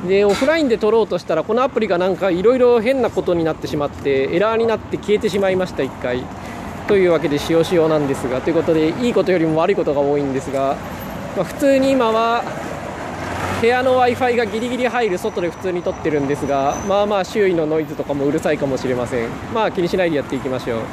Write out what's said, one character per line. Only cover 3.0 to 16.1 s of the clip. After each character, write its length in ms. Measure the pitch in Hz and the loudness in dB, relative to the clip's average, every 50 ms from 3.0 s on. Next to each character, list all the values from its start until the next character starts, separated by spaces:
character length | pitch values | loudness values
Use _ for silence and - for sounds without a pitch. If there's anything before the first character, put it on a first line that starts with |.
な 80 | 233 190 | 0 0
こ 140 | 165 208 - | 0 -2 0
と 100 | 190 180 | 0 0
に 100 | 170 165 | 2 0
な 100 | 160 151 | 0 -2
っ 20 | |
て 100 | - - | -4 -6
し 100 | - - | -4 -2
ま 120 | 151 143 | -2 -2
っ 20 | 143 | -4
て、 400 | - - - 143 139 135 135 - | -4 -4 -2 0 2 2 2 2
エ 80 | - 170 | 2 2
ラ 140 | 202 220 226 | 2 2 2
ー 40 | |
に 100 | 226 226 | 0 0
な 80 | 226 220 | 0 0
っ 40 | 202 | -2
て 180 | - - 190 | -4 -6 -8
消 200 | 170 - - 208 | -6 0 0 0
え 20 | 208 | 0
て 100 | 208 208 | 0 0
し 100 | 160 196 | 0 0
ま 100 | 196 190 | 0 2
い 60 | 190 | 2
ま 100 | 185 185 | 0 -2
し 80 | 180 - | -2 -2
た、 100 | - 139 | -4 -4
一 60 | 127 - - | -4 -4 -8
回。 220 | - 127 123 127 127 - - - - - - - - - - - - | -6 -4 -4 -4 -6 -8 -12 -14 -12 -12 -12 -12 -12 -12 -12 -10 -2
と 80 | - 208 | 2 2
い 120 | 196 185 | 4 6
う 40 | 180 | 4
わ 80 | 165 156 | 4 4
け 80 | 147 | 2
で、 120 | 160 147 143 | 0 -2 -2
し 120 | - - | 0 2
よ 80 | 160 165 | 2 2
う 40 | 165 | 2
し 100 | - 185 | 4 4
よ 140 | 170 156 | 4 4
う 20 | 160 | 4
な 80 | 156 | 4
ん 100 | 151 147 | 2 2
で 60 | 135 139 | 0 -2
す 160 | - - 127 | -2 -2 -2
が、 100 | 127 131 | -2 -2
と 80 | 127 180 | 0 0
い 20 | |
う 20 | 151 | 0
こ 60 | 165 | 2
と 120 | 160 170 160 | 2 2 2
で、 160 | 160 156 160 170 - | 4 2 2 0 0
い 80 | 247 240 | -2 2
い 40 | 208 | 2
こ 100 | 185 185 | 2 2
と 80 | - | 2
よ 80 | - 175 | 2 2
り 80 | 160 | 2
も 100 | 160 156 | 2 2
悪 160 | 156 165 185 202 | 2 2 2 2
い 20 | |
こ 80 | 190 160 | 0 0
と 100 | - 143 | 0 0
が 80 | 139 | 0
多 160 | 143 143 143 | 2 2 2
い 40 | 147 | 0
ん 120 | 143 139 131 | 0 -2 -2
で 80 | 135 | -4
す 100 | 135 139 | -4 -4
が、 240 | 131 135 135 135 143 - - - - - - - - - - - - | -4 -2 -2 -2 -2 -4 -6 -10 -10 -10 -10 -10 -10 -10 -10 -8 -4
ま 60 | - | -4
あ、 40 | 170 | -4
普 80 | - - | -4 -4
通 220 | - 302 277 277 269 | 0 2 4 4 4
に 120 | 262 269 | 4 2
今 200 | 269 262 240 220 | 2 2 2 2
は、 320 | 220 220 226 226 233 240 - - - - - - - - - - - - - - - - - - - - - - - - | 2 2 0 0 0 -2 -2 -6 -8 -8 -8 -10 -10 -10 -10 -10 -10 -10 -10 -10 -10 -10 -8 -8 -8 -6 -6 -6 -4 0
部 60 | 233 | 2
屋 140 | 233 247 254 | 2 2 2
の 180 | 254 262 254 254 | 2 2 4 4
Wi-Fi 360 | 247 247 247 - 254 247 233 | 4 2 2 2 0 0 2
が 100 | 226 240 | 2 0
ギ 140 | 202 185 226 | 0 -2 -4
リ 100 | 240 247 | -4 -4
ギ 80 | 247 | -2
リ 100 | 240 254 | 0 -2
入 220 | 240 214 247 240 214 | 0 0 0 0 0
る 80 | 180 | -2
外 240 | 180 - 220 190 214 | -2 -4 -4 -4 -2
で 80 | 175 170 | -4 -4
普 80 | 160 | -4
通 140 | - - 185 | -4 -6 -4
に 100 | 175 175 | -4 -2
撮 80 | 170 196 | -4 -4
っ 20 | 185 | -6
て 180 | - - - | -2 -2 -2